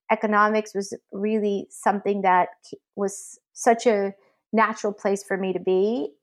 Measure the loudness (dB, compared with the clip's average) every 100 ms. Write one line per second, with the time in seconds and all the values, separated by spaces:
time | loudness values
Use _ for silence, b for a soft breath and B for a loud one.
0 | -4 -2 2 4 4 2 -2 -6 -8 -10
1 | -12 -6 -2 0 0 -2 -6 -4 0 0
2 | -2 0 4 4 2 -4 -20 -20 _ -6
3 | -4 -6 -16 -20 _ -2 2 4 4 2
4 | 0 -6 _ _ -4 0 0 0 -6 -2
5 | -2 -2 -2 -4 -2 -4 0 2 2 -2
6 | -6 _